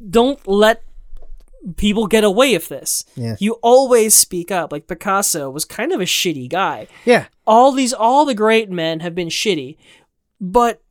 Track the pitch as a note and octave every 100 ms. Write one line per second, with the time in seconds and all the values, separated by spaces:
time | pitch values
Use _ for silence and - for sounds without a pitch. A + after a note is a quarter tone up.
0 | G#3+ A3+ B3+ C#4 - G3+ G#3+ A3 - -
1 | - - - - - C5 C#4 D#3+ G#3 G#3
2 | G#3 A3 G#3 F#3+ C4+ F3+ - C#3 - -
3 | - - A#2 G#2+ G3+ A3+ A#3 B3+ C4 A#3+
4 | A3 - - F3+ E3+ F#3 D3+ D3 - E3+
5 | G#3+ G3 G#3 E3 C#3 C#3 - - C4+ E4+
6 | F3+ - F#3+ C#3+ B2 E3+ F#3 B2 - -
7 | A#3 A3+ - _ - A3 C4 C4 B3+ A#3
8 | A3 C4+ D4 G#3+ G#3+ A3+ G#3 F3+ D#3+ D#3+
9 | F3 E3+ E3+ - A3 E3 C3 - _ _
10 | _ _ _ _ F3+ A3 A#3 - _